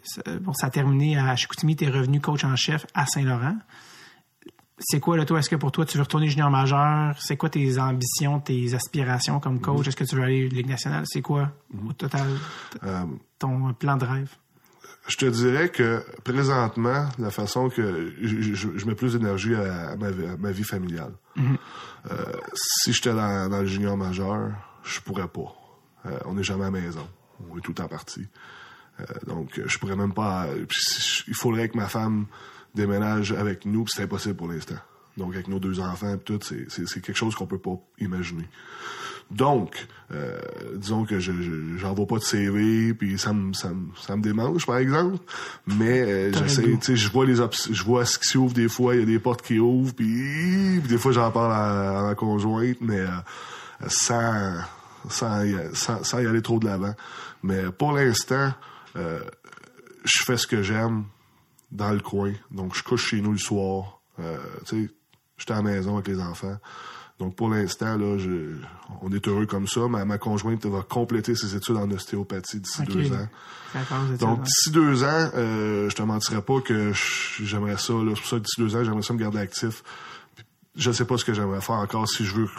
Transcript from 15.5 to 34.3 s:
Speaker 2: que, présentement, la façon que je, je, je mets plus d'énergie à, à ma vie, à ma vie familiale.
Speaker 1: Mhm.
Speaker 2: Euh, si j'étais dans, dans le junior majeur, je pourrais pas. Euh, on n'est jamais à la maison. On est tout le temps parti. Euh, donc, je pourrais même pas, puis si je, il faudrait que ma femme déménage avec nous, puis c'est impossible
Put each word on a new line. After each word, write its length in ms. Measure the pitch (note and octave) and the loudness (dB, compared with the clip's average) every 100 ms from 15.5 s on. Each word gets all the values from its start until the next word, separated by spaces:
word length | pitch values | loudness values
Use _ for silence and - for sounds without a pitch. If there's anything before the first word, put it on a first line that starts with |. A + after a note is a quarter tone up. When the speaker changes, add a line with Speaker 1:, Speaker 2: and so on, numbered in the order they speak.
| C3 F3 | 4 2
Speaker 2:
que, 340 | - A#2 A2+ - - | 4 2 2 -4 -10
présentement, 840 | - C3 C3+ C3 A2+ A#2 A#2 C#3 C#3+ B2 | -2 2 4 4 2 2 2 2 0 -2
la 140 | G#2+ | -4
façon 380 | G#2 G#2 B2+ B2+ | -2 -2 0 0
que 440 | B2 G#2 E2+ E2+ - | 2 0 0 -4 -2
je, 200 | A2 A2 G#2+ | 0 0 0
je, 140 | G2+ G#2+ F2 | 0 -2 -2
je 80 | A2 | -2
mets 80 | |
plus 200 | G2+ B2+ | 0 0
d'énergie 420 | A#2 G#2+ F#2+ G#2+ A2 | 2 2 0 2 0
à, 340 | G2 F2+ D#2 | 0 -2 -6
à 40 | F#2+ | -4
ma 160 | G#2 | -4
vie, 140 | F#2 E2+ | -2 -4
à 100 | F2 | -4
ma 140 | G2+ | -4
vie 120 | F#2+ G#2+ | -4 -4
familiale. 480 | G2 F2+ E2 G#2 F#2+ _ - | -4 -4 -6 -8 -12 _ 0
Speaker 1:
Mhm. 200 | C3 C3+ - - - - - | 2 0 -2 -16 -16 -14 -10
Speaker 2:
Euh, 40 | E2 - - - | -8 -6 -8 -8
si 400 | - - - - | -6 -2 0 2
j'étais 200 | A#2+ B2 | 2 2
dans, 360 | A2+ G#2 G2 F#2+ | 2 2 0 0
dans 120 | G2+ | 0
le 40 | G2 | 0
junior 320 | G2 G2+ G2 | 0 0 0
majeur, 540 | F#2 F#2 G2 G#2+ G#2+ G#2 - - | -2 -2 -2 -2 -4 -6 -12 -16
je 160 | - - | -10 -8
pourrais 260 | - G2 F2 | -6 -6 -6
pas. 280 | - D#2 - - _ _ _ - | -8 -10 -14 -20 _ _ _ -10
Euh, 140 | C2+ - | -8 -6
on 100 | G2 | -4
n'est 80 | |
jamais 200 | F#2+ G2 G2 | -2 -2 -2
à 60 | |
la 80 | F#2+ | -2
maison. 280 | E2+ D#2+ D#2+ - _ - E2+ | -4 -8 -12 -18 _ -20 -14
On 60 | E2+ | -12
est 40 | |
tout 100 | F2 | -8
le 40 | E2 | -8
temps 120 | D#2+ | -8
parti. 400 | D2+ - - G2+ - - - - - - - | -10 -12 -12 -12 -16 -20 -20 -20 -20 -20 -14
Euh, 40 | - - - | -12 -10 -8
donc, 320 | E2 C#2 - - | -8 -8 -6 -6
je 120 | - | -4
pourrais 160 | G2 F#2+ | -4 -2
même 180 | G2+ | 0
pas, 320 | G#2 G#2 F#2 E2 - - | 0 -2 -2 -4 -4 -4
puis 100 | - | -2
si 200 | - - | 0 0
je, 220 | - - - | -2 -2 -4
il 60 | - | -2
faudrait 340 | B2 A2+ A2+ | 0 0 0
que 80 | A2+ | -2
ma 100 | F#2+ | -2
femme 380 | A2+ A2 G#2+ G#2 - - - - G#2 | -2 0 0 -2 -8 -20 -20 -8 -2
déménage 560 | G2+ G2+ G#2 G#2+ G2+ | 0 2 2 2 0
avec 340 | G2 G#2 F#2 G2+ | 0 -2 -2 0
nous, 180 | G#2+ A2 | 0 0
puis 80 | - | -2
c'est 80 | |
impossible 320 | G2+ G2 G#2 | -2 -2 -4